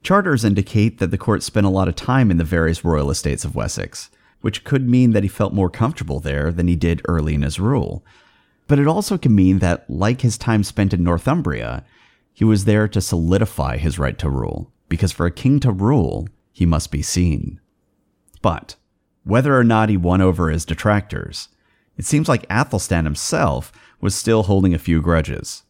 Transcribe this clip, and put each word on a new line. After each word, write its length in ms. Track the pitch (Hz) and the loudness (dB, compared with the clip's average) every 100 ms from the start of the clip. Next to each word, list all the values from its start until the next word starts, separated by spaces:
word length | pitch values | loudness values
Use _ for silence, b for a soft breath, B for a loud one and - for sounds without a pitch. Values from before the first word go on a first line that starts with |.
Charters 400 | - 196 190 135 | 2 0 2 2
indicate 560 | 107 98 98 113 110 - | 2 2 0 2 0 0
that 120 | 92 | -4
the 60 | 98 | -2
court 240 | - 104 | -2 -2
spent 240 | - 110 101 | -2 0 2
a 40 | |
lot 180 | 95 90 | 2 -2
of 80 | - | -4
time 340 | - 131 117 | -2 2 2
in 80 | 85 | 2
the 60 | |
various 400 | 78 85 80 82 | 0 0 0 0
royal 260 | 85 76 71 | 0 0 0
estates 360 | - 76 71 76 | -2 -4 -4 -6
of 100 | 65 | -6
Wessex, 540 | 52 - 50 - - b b b | -6 -8 -10 -12 -20 b b b
which 240 | 110 - - | -6 -6 -2
could 240 | 135 127 | -2 2
mean 240 | 123 127 | 4 4
that 100 | 107 | 2
he 60 | 95 | 0
felt 240 | - 98 | -2 -2
more 160 | 101 87 | 0 -2
comfortable 500 | - 120 - 80 67 | 0 -4 -2 -8 -6
there 320 | 78 71 76 | -4 -4 -2
than 160 | 85 87 | 0 0
he 80 | 87 | 2
did 260 | 85 82 - | 0 -2 -2
early 280 | 85 76 | -2 0
in 80 | 76 | -2
his 180 | 71 - | -2 -2
rule. 460 | 101 131 - - b b b b b b - | -2 0 -2 -8 b b b b b b 0
But 120 | 143 | 2
it 80 | 143 | 4
also 300 | 175 202 190 | 0 -2 0
can 160 | 120 | 2
mean 260 | 104 92 95 | 4 6 4
that, 300 | 90 85 - | 2 -2 -6
like 300 | 76 101 127 | -2 -2 0
his 180 | 120 - | -2 -2
time 260 | - 107 | -2 0
spent 300 | 98 - 98 | 0 0 0
in 100 | 95 | 0
Northumbria, 840 | 87 85 - 165 92 60 58 64 - b b b b | 0 0 0 -2 -2 -6 -8 -10 -14 b b b b
he 100 | _ | _
was 220 | 110 104 101 | 2 4 4
there 240 | 107 107 | 2 2
to 100 | 101 | -2
solidify 760 | - 85 82 98 110 - 67 60 | -2 -2 2 2 0 -2 -4 -2
his 200 | 78 69 | -4 -2
right 200 | 67 - | -4 -2
to 120 | 76 | -4
rule, 440 | 67 50 50 - _ _ | -2 -4 -8 -12 _ _
because 240 | 82 90 | -2 -2
for 120 | - 87 | 0 -2
a 60 | |
king 300 | - 123 143 | 0 2 2
to 100 | 135 | 2
rule, 560 | 92 104 143 71 50 - _ _ | 0 2 2 0 -2 -8 _ _
he 140 | - 85 | -2 2
must 260 | 78 - | 2 -2
be 100 | 73 | -6
seen. 600 | - 87 87 73 - - _ _ _ _ _ _ _ _ | -4 0 0 0 -6 -12 _ _ _ _ _ _ _ _
But 340 | 104 82 - - _ _ _ _ | -4 -4 -12 -20 _ _ _ _
whether 340 | - 113 143 135 | 0 2 4 4
or 60 | |
not 240 | 117 110 110 | 4 4 2
he 80 | 98 | 2
won 240 | 87 92 | 2 4
over 300 | 92 87 80 | 4 2 0
his 160 | 80 - | -2 -4
detractors, 840 | 78 104 104 101 - - - - _ _ _ _ - | -2 0 0 -2 -10 -10 -14 -16 _ _ _ _ -12
it 80 | - | -2
seems 220 | 151 160 | 0 2
like 200 | 127 - | -2 0
Athelstan 560 | 107 147 104 - 87 78 | -4 -2 -4 -2 -2 -2
himself 680 | 71 - 160 123 64 - b b b | -4 -4 -2 0 -2 -8 b b b
was 140 | 101 - | -4 -2
still 280 | - 110 | 2 2
holding 300 | 98 98 98 | 4 2 4
a 60 | 82 | 2
few 220 | - 82 | 0 0
grudges. 640 | 82 82 73 67 - - | 2 0 0 -8 -12 -16